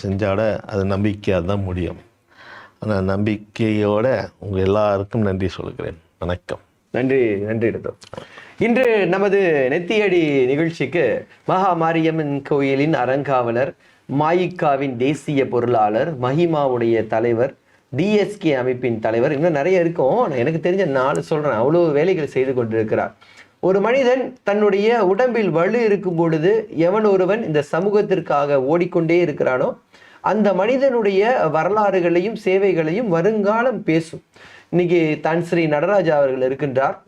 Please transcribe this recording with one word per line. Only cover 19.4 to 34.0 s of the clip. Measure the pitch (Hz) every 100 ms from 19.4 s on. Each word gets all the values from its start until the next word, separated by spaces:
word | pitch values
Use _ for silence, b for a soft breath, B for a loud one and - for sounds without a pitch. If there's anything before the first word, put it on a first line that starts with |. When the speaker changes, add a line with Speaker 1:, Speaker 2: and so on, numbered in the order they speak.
| 175 147
Speaker 2:
நிறைய | 160 185
இருக்கும். | 170 170 135 208 226
நான் | 131
எனக்கு | 127 160 175
தெரிஞ்ச | 190 175
நாலு | 135 131 160
சொல்றேன். | 139 156 147 110
அவ்வளோ | 131 170 170
வேலைகள் | 143 175 170 139
செய்து | 135 131
கொண்டிருக்கிறார். | 127 113 113 107 107 90 - B B B B
ஒரு | 175 196
மனிதன் | 208 269 247 262 233 -
தன்னுடைய | - 208 208 196 214 240 185
உடம்பில் | 196 254 226 190
வலு | 160 185 240
இருக்கும் | 226 202 180 165
பொழுது | 165 160 170 220 214 143
எவன் | 165 214
ஒருவன் | 214 190 185 214 220
இந்த | 151 143
சமூகத்திற்காக | 160 196 208 165 180 - 147 143 143 131
ஓடிக்கொண்டே | 175 175 175 160 175
இருக்கிறானோ, | 165 143 131 131 208 - _ B B B
அந்த | - 208 208 180
மனிதனுடைய | 214 262 277 240 214 190 220 254 160
வரலாறுகளையும் | 151 180 214 202 185 170 170 196 220
சேவைகளையும் | 190 190 196 165 156 190 240 165
வருங்காலம் | 185 220 202 220 254 196
பேசும். | - 160